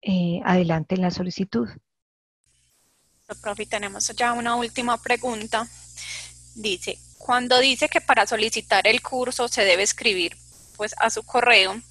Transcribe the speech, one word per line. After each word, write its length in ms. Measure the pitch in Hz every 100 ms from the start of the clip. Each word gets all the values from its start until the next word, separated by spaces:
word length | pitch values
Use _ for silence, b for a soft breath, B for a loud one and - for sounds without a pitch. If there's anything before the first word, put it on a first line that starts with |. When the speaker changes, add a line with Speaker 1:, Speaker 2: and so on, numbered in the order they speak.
Speaker 1:
eh, 380 | - 185 175 175
adelanten 560 | 175 180 175 160 151 185
la 100 | 180
solicitud. 580 | 175 180 - 196 233 117 - _ _ _ _ _ _ _ _ _ _ _ _ _ _ _ 208
Speaker 2:
Profe, 240 | 214 202 214
tenemos 420 | 214 202 196 - 220
ya 160 | 240
una 240 | 240 233 240
última 400 | 233 247 240 233
pregunta. 720 | - 240 247 220 220 220 233 - - - B B B B -
Dice, 440 | - 214 180 - - - -
cuando 400 | - 247 247 247
dice 280 | 262 247 302
que 120 | 330
para 260 | - 247 208
solicitar 600 | 214 220 226 - 202 196
el 160 | 220
curso 460 | - 254 247 - 240
se 160 | -
debe 180 | 196 180
escribir, 540 | 202 - 233 190 170 - - - - -
pues, 180 | 214 -
a 120 | 226
su 140 | 220
correo 560 | 220 247 240 220 190 202 -